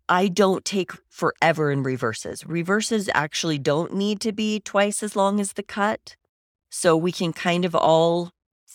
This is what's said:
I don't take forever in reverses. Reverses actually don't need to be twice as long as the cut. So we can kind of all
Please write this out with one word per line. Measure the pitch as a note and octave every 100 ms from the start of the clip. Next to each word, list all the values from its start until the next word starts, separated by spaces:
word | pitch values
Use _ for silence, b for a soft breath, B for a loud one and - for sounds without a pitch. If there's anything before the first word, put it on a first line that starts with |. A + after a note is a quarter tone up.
| -
I | F3+ G3
don't | F3+ F#3+ F3+
take | - G3 F3 - _
forever | - E3 - D#3+ D#3 D3
in | C#3+
reverses. | C3 B2+ A#2+ A2 - - -
Reverses | E3+ E3+ G#3 G#3+ A3 G3
actually | C3+ D3+ - E3+ D3+
don't | C#3+ D3 E3
need | G3 G#3 G3+
to | A3
be | G#3 G#3+ G#3+
twice | - G3 G3+ -
as | G#3+
long | G#3 G3 G#3
as | G3
the | -
cut. | - G#3 G3+ - - - _ _ _ _ _
So | - F3+ D#3+
we | F3
can | - F3
kind | - F3+ F3
of | F3+
all | E3 D#3 D#3+ E3+ E3+ F3 _ _ _ _